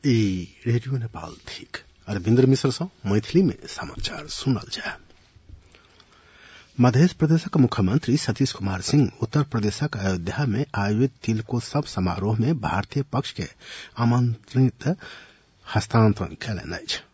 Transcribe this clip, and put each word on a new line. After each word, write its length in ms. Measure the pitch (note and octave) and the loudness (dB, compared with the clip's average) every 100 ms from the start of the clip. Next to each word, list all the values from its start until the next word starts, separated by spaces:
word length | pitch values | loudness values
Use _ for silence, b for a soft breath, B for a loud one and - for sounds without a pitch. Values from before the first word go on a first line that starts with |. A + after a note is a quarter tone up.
| D3 | 2
ई 400 | A#2 G2+ F#2 E2+ - | 2 2 -2 -8 -8
रेडियो 360 | A#2+ A#2+ B2+ C3+ | -2 -2 -2 -6
नेपाल 360 | A2+ - E2 E2 | -6 -10 -14 -14
थिक। 340 | - - - - _ _ - | -16 -16 -14 -16 _ _ -6
अरविंदर 400 | G2+ F#2 A#2+ B2+ | -4 2 6 6
मिश्र 240 | C3 C3+ | 6 2
सँ 160 | - F#3 _ | -2 -8 _
मैथिली 380 | G#2 G2+ - E3+ | 0 0 2 2
में 120 | F3+ - - | 2 0 -12
समाचार 600 | - - - - - - | -12 -12 -8 -8 -8 -12
सुनल 400 | - C3+ A#2 - | -4 -2 -2 -4
जाय। 260 | - - - - - _ _ _ - _ b b b b b b b b b b - | -10 -10 -12 -18 -20 _ _ _ -20 _ b b b b b b b b b b 2
मध्य 300 | A#2+ A#2 F3+ | 4 6 4
प्रदेशक 440 | - D#3 E3 - D#3+ | 4 2 2 2 4
मुख्यमंत्री 580 | B2 - F#2 C3 - C#3 | 4 4 2 2 2 0
सतीश 340 | - - C3+ | 0 0 -2
कुमार 280 | - G2 F#2 | -2 -4 -4
सिंह 280 | - D3 B2+ - | 2 4 2 0
उत्तर 240 | A2 D3 C#3 | -2 -2 0
प्रदेशक 520 | A#2 G#2 - D3 G#2 | 0 -2 -2 -6 -2
अयोध्या 480 | F#2+ F#2 E2+ G2 C#3+ | -2 -2 -4 -2 0
में 180 | G#2 C#3+ | 0 -2
आयोजित 380 | - G2+ G#2+ C3+ _ | -2 0 2 0 _
तिलकोत्सव 640 | - A2 A2 A#2+ - D3 D3 | -4 -4 -2 -6 -4 -6 -4
समारोह 520 | - F#2 G2 G2+ A2 | -2 -2 0 -2 0
में 200 | A#2 D#3 | 0 0
भारतीय 440 | - F#2+ - C#3 C#3 | -2 -4 -2 -4 -2
पक्ष 240 | - - | -4 -4
के 140 | - - - B B B - | -8 -10 -12 B B B -2
आमंत्रित 880 | A#2 B2 B2 A2+ - B2+ C3 - C#3 F#3 B B B B B _ - | 2 4 2 -2 -4 2 2 2 -4 -4 B B B B B _ -4
हस्तांतरण 680 | A2 - A#2 A2 G2+ F#2+ - | -4 0 4 4 4 -4 -8
कयलनि 380 | - G2 - E2+ | -8 -8 -8 -12
अछि। 240 | - - - | -8 -10 -10